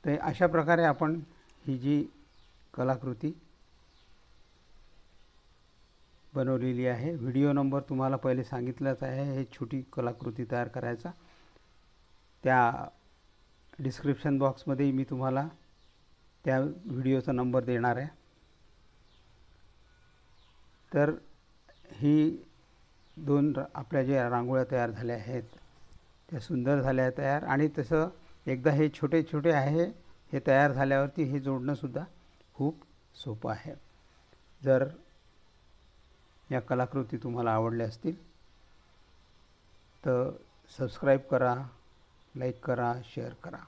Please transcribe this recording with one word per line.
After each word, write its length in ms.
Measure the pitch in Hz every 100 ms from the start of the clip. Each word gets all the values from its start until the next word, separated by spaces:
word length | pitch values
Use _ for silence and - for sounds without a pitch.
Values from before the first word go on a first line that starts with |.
तर 140 | 156 147
अशा 260 | - 147 175
प्रकारे 380 | 160 151 170
आपण 360 | 165 139 156 165 151 - _ -
ही 120 | 139 131
जी 260 | 135 147 - - - - - - -
कलाकृती 580 | - 127 131 131 117 151 170 - _ _ _ - _ - - _ - - _ _ - - - - - - - _ _ _ _ - _ - - -
बनवलेली 520 | 139 127 131 127 123 127
आहे. 280 | 120 143
व्हिडिओ 380 | 165 120 127 143
नंबर 280 | 143 139 139
तुम्हाला 360 | - 131 131 135
पहिले 280 | 135 131
सांगितलाच 580 | 123 131 123 123 135 131
आहे, 220 | 135 131 143
हे 120 | 135 131
छोटी 300 | - - 139 127
कलाकृती 520 | - 120 113 123 117 117
तयार 180 | 123 120
करायचा. 420 | 131 120 117 175 - - - - _ _ - _ _ _ - _ _
त्या 420 | 131 127 120 127 - - _ _ _ _ _ _ - -
डिस्क्रिप्शन 600 | 131 - 143 135 151 139
बॉक्समध्ये 520 | 135 131 - 135 143
मी 120 | 131
तुम्हाला 440 | 135 131 131 131 156 - - - - _ _ - - _
त्या 140 | - 131
व्हिडिओचा 720 | 143 - 220 127 131 135 127
नंबर 320 | 127 123 127
देणार 320 | 120 120 120 120
आहे. 120 | 151 - _ _ _ _ - - - _ - - - - - - - _ - - - _ _ - - - - - _
तर 220 | 147 147 - - - _ _ - - -
ही 540 | - 143 151 156 - - - _ _ - _ - -
दोन 360 | 147 143 147 131
र-, 80 | -
आपल्या 280 | - 131 147
ज्या 240 | 131 139 120
रांगोळ्या 340 | 120 123 131 127
तयार 200 | 131 120
झाल्या 260 | 107 117 117
आहेत 400 | 104 127 113 - - - - - - - -
त्या 120 | 147
सुंदर 400 | - 139 123 143
झाल्या 300 | 135 131 127 127
तयार. 260 | 139 143
आणि 240 | - 135 151 151
तसं 300 | 123 160 165 - - - -
एकदा 240 | 131 139
हे 180 | 143 151
छोटे 340 | - 143 165
छोटे 300 | 151 151 160
आहे, 320 | 151 135 160 180 - - - -
हे 80 | 139 -
तयार 260 | 135 147
झाल्यावरती 500 | 131 135 139 139 151
हे 180 | 143 139
जोडणंसुद्धा 640 | 135 135 127 143 135 131 175 - - - -
खूप 280 | - 156 160 - - _
सोपं 360 | - 131 110 120
आहे. 240 | 110 - - - - _ _ _ - _ -
जर 260 | 135 131 139 165 - _ _ _ - _ _ - - - - _ _ _ -
या 100 | 131
कलाकृती 560 | 110 127 127 139 117 123
तुम्हाला 360 | 123 120 117
आवडल्या 340 | 110 113 113 113
असतील 300 | 113 160 175 - - - - - - _ _ - - - _ _ _ _ - _ -
तर 260 | 143 123 135 - - _ - -
सबस्क्राईब 420 | 127 - 139 135
करा, 340 | - 127 123 123 131 - - - _ _ _
लाईक 300 | 127 127 123
करा, 280 | - 123 120 120
शेअर 280 | 117 - 120
करा. 280 | - 170 -